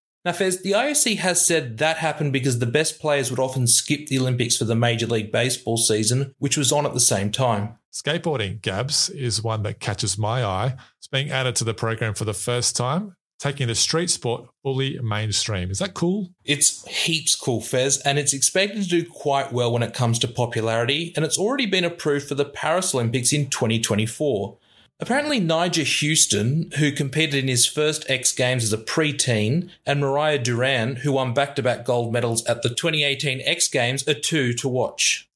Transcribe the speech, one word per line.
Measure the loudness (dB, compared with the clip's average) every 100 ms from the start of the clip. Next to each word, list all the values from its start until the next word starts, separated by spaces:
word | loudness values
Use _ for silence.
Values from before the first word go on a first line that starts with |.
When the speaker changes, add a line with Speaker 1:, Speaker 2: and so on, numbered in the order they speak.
| _ _ -4
Speaker 1:
Now, |
Fez, | 0 0 0
the | 0
I | 0 2
O |
C | 2 2 2
has | 0 2 4
said | 2 0 0
that | 0 0
happened | -2 0 0
because | 0 2 0
the | 2
best | 2 0 -2
players | 0 0 0
would | 0
often | 0 2 2
skip | 4 2 -2 0
the | 0
Olympics | 2 0 0 0
for | 2
the | 2
Major | 2 2 0
League | 0 0
Baseball | 0 0 -2 -2 0
season, | 2 2 2 2 0 -4
which | -2 0
was | 2
on | 2 2
at |
the | 2
same | 2 2 0
time. | 0 0 0 -2 -8 _
Speaker 2:
Skateboarding, | -8 -4 -2 -2 -2 -4 -6
Gabs, | -4 -4 -2 0 -2
is | -4 -4 -2
one | -2 -2
that | -4 -4
catches | -6 -4 -2 -2
my | -2 0 0
eye. | 0 -2 -4 -10 _
It's | -6
being | -4 -2
added | -2 -2 -2
to |
the | -2
program | -2 -2 -2 -2
for | -2
the | -4 -4
first | -2 -2 0 0
time, | 0 0 -4 -10 _ -8
taking | -6 -2 -2
the |
street | 0 0 0 0
sport | -2 -2 -4 -6 _
fully | -4 -2 -2 -4
mainstream. | -4 -2 -2 -2 -2 -2 -2
Is | -2
that | -4 -2
cool? | 0 0 -4 _ -2
Speaker 1:
It's | 2 0 0 -8
heaps | -4 -2 0 0
cool, | -2 0 -2
Fez, | 0 0 2 0
and | 2 0
it's | 0
expected | 0 2 2 0 0
to | 0
do | 0 0
quite | -4 0 0 0
well | 0 2
when | 2
it | 0 0
comes | 2 2
to | 0
popularity, | 0 -2 0 0 2 2 0 -2 -2
and | 0
it's | 2
already | 0 0 0
been | 2
approved | 0 0 0 0 0
for | -2
the | -2
Paris | -2 0 0 0
Olympics | 0 0 0 0
in | 0 0
twenty | 0 0 0
twenty-four. | 0 0 0 -2 0 0 -4 -10 _ _ _ -10
Apparently, | -2 0 2 0
Nyjah | 2 2 2 0 0 0 2
Huston, | 2 2 2 2 0 -2 0
who | 0
competed | 0 -2 0 0 0
in | 0
his | 4 2
first | 2 0 0 -2
X | 0 0
Games | 2 2 2 0
as |
a | -2
preteen, | -2 0 2 2 2 2 2 0 -2 -6 -2
and | 0
Mariah | 2 2 2 2
Duran, | 0 0 2 2 0 -2
who | 0
won | 0 2
back-to-back | 2 0 0 0 0 0
gold | 0 0
medals | 0 0 0 0
at | 0
the | -2
twenty | -2 -2 0
eighteen | 0 0 -2 -2 -2
X | 0 0
Games, | 2 0 0 -2
are |
two | -2 0 0 2
to | 0 -2
watch. | 0 -2 0 0 0 -6